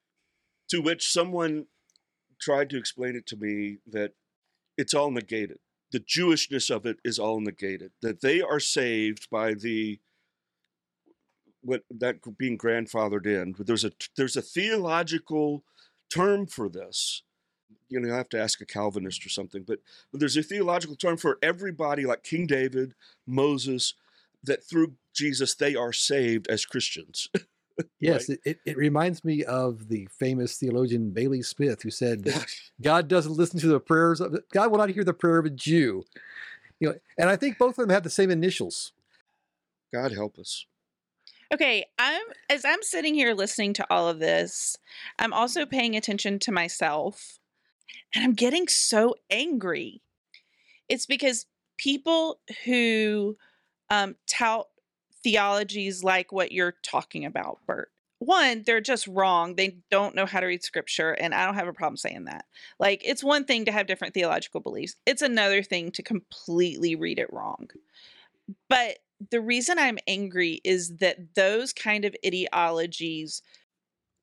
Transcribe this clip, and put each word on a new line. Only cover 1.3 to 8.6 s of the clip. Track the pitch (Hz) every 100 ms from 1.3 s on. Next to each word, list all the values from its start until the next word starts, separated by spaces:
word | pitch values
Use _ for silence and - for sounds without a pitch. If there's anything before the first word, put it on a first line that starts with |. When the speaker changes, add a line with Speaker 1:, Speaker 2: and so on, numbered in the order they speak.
| 175 165 151 143 _ _ _ _ _ _ -
Speaker 1:
tried | - 139 139
to | -
explain | 110 - 127 120
it | -
to | 107
me | 104 104 101 104 _
that | 107 104 - _ _ _ _ _ -
it's | 131
all | 147 147
negated. | 120 104 113 101 - _ _ _
The | 127
Jewishness | - 165 180 156 - 135 -
of | 113 117
it | 107
is | 120 110
all | 110 110
negated, | 107 90 98 92 92 _
that | 113 101
they | 135 165
are | 170 147